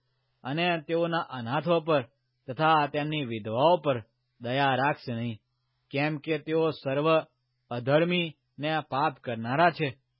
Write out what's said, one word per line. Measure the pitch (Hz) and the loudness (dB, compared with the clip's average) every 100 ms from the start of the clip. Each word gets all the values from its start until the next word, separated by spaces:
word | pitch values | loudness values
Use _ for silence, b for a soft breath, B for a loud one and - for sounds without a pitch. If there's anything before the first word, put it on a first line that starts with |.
| _ _ _ _ | _ _ _ _
અને | 123 151 175 170 | -8 -2 -2 -2
તેઓના | 151 165 170 165 | -2 -2 0 -2
અનાથો | - 127 117 147 165 165 | -4 -8 -4 -2 0 0
પર | 160 147 120 _ _ _ - | 2 0 -2 _ _ _ -10
તથા | 123 160 156 147 | 0 4 4 2
તેમની | 147 147 156 127 | -2 -2 -4 -4
વિધવાઓ | 113 107 113 156 180 | -6 -4 2 4 4
પર | 147 123 - _ _ - | 2 -2 -4 _ _ -12
દયા | 117 131 139 127 | -4 0 2 2
રાખશે | 139 147 - | 0 -2 -6
નહીં. | 117 117 110 _ _ _ _ _ | -6 -6 -8 _ _ _ _ _
કેમ | 139 151 151 | -2 -2 -2
કે | 156 151 | -4 -4
તેઓ | 151 160 160 | -2 0 0
સર્વ | 143 139 135 156 160 - _ _ _ - | -2 -4 0 2 2 0 _ _ _ -10
અધર્મી | 120 117 147 170 180 165 - _ - | -6 2 2 4 0 -2 -8 _ -8
ને | 147 156 | -4 -4
પાપ | - 131 156 135 | -2 -2 -2 -2
કરનારા | 127 113 113 139 175 | -6 -6 -2 2 4
છે, | 160 143 - _ | 2 -4 -6 _